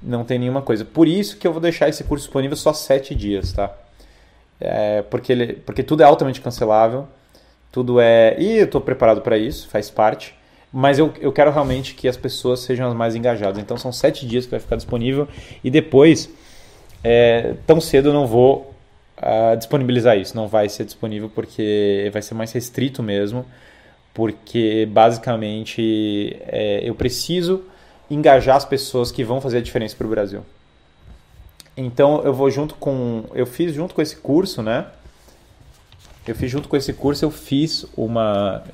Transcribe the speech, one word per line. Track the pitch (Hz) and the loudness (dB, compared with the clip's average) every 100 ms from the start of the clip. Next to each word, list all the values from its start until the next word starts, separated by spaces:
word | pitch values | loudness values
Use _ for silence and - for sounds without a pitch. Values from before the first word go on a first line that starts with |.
não | - 120 117 | -8 -6 -4
tem | 127 | -4
nenhuma | 123 135 | -2 -4
coisa. | 127 110 | -2 -4
Por | - 151 165 | -2 2 2
isso | 185 202 - | 2 -4 -4
que | 180 | -4
eu | |
vou | 160 | -2
deixar | 165 160 151 | -2 0 -2
esse | 151 | -2
curso | - 147 - | -6 -8 -6
disponível | 139 135 147 | -6 -4 -2
só | 160 | -2
sete | 147 - 135 135 135 | -2 0 -2 -2 -6
dias, | 101 98 92 | -4 -4 -4
tá? | - 98 - _ _ _ _ _ _ _ - | -6 -6 -8 _ _ _ _ _ _ _ -10
É, | - 110 104 107 | -6 -2 -2 -2
porque | 101 120 120 | -4 -8 -2
ele, | 123 120 | -2 -2
porque | - - 117 | -6 -10 -8
tudo | 123 156 | -2 6
é | 147 | 6
altamente | 160 151 123 | 6 2 -4
cancelável. | 120 113 110 107 113 127 151 _ _ _ _ _ _ | -8 -4 2 4 4 0 -10 _ _ _ _ _ _
Tudo | 127 123 123 | -6 2 4
é, | 117 117 113 - | 6 8 6 4
e | 185 226 | 0 2
eu | 185 | 2
tô | 139 | 2
preparado | - 127 113 107 | -2 2 4 2
pra | 110 110 | 2 0
isso, | 113 156 - | -2 -8 -6
faz | 107 101 | -6 -6
parte. | - 110 - - _ _ _ _ | 0 0 0 -10 _ _ _ _
Mas | 131 139 143 | 0 2 4
eu, | 156 - | 2 0
eu | 143 | -4
quero | 143 147 | 2 4
realmente | 147 135 127 131 - | 4 -2 -4 -8 -4
que | 127 | -4
as | 123 | -4
pessoas | 131 - 127 123 | -6 -6 -4 -4
sejam | - 123 127 | -4 -4 -2
as | |
mais | 117 117 113 | -2 -2 0
engajadas. | 120 113 101 101 | -2 0 -2 -4
Então | 101 120 | -6 -8
são | 127 | -8
sete | 120 151 151 123 | 0 0 0 -6
dias | 120 127 | -6 -4
que | |
vai | 113 | -8
ficar | - 113 | -6 -8
disponível. | - 120 120 135 143 - - - | -4 -4 -2 -2 -4 -8 -20 -10
E | 127 | 0
depois, | 147 - 131 160 156 - - - - - - - - | 0 4 6 8 6 0 -16 -20 -20 -20 -20 -20 -6
é, | 117 117 120 117 117 - - | 2 4 6 4 0 -4 2
tão | 160 | 2
cedo | - 139 143 | 4 4 4
eu | |
não | 147 131 | 2 2
vou, | 117 127 135 - - _ _ _ - | 4 4 4 -4 -20 _ _ _ -8
ah, | - 110 113 113 | -2 2 2 0
disponibilizar | - 143 123 123 117 104 | 0 -2 0 2 4 4
isso. | 92 113 | 0 -8
Não | 107 | -2
vai | 107 104 | 0 0
ser | - 107 | -4 -12
disponível | - 113 104 107 | -8 -10 -8 -10
porque | - 104 - 107 104 101 98 101 | -10 -10 -6 -2 0 2 0 -2
vai | 107 | -6
ser | - 113 | -8 -10
mais | 113 | -6
restrito | 123 120 - 135 131 | -8 -8 -6 -6 -4
mesmo. | 110 101 104 120 123 - _ _ _ _ _ | -4 -2 -2 -6 -10 -18 _ _ _ _ _
Porque, | - 110 - - 120 110 110 110 | -4 -4 -4 -6 -2 0 0 2
basicamente, | 104 113 120 127 117 107 107 110 - 113 107 107 101 104 - | 6 4 4 -4 -4 -4 -8 -10 -4 -2 0 -2 -4 -6 -10
é, | - - 107 101 120 | -8 -4 -2 -2 -4
eu | |
preciso | 107 127 - - 175 175 190 185 _ _ _ - | -4 -4 -4 -6 -4 -2 -4 -6 _ _ _ -10
engajar | 151 151 135 117 135 | 2 6 6 6 2
as | |
pessoas | - 131 - 127 120 | 2 -4 -4 -4 -4
que | - | -4
vão | 113 131 | -4 -4
fazer | 127 120 | -2 -4
a | |
diferença | 117 127 107 - | -2 -6 -6 -8
pro | 113 | -6
Brasil. | 107 101 101 98 _ _ _ _ _ - - _ _ - _ _ - | -4 -4 -8 -18 _ _ _ _ _ -20 -20 _ _ -20 _ _ -10
Então, | 127 123 143 151 | -8 2 2 4
eu | 143 | -2
vou | 131 135 | 0 0
junto | 127 151 - | 0 -6 -6
com, | 147 135 120 113 113 | -6 -4 -4 -6 -8
eu | 127 123 | -6 -6
fiz | - 175 | -2 -4
junto | 143 180 - | -4 -8 -4
com | |
esse | 151 - | -6 -6
curso, | - 147 196 - | 0 0 0 -4
né? | 110 123 - - - _ _ _ _ _ _ _ _ _ - - - | -4 -4 -6 -16 -20 _ _ _ _ _ _ _ _ _ -20 -20 -12
Eu | 113 | -8
fiz | 131 | -6
junto | 135 - | -6 -2
com | 143 | -2
esse | 131 | -2
curso, | 123 139 143 156 | -4 -2 0 -2
eu | |
fiz | - - 139 156 - - - | -4 -4 -2 -2 -4 -10 -8
uma, | 113 117 110 101 101 104 - | -4 -2 0 0 -2 -4 -10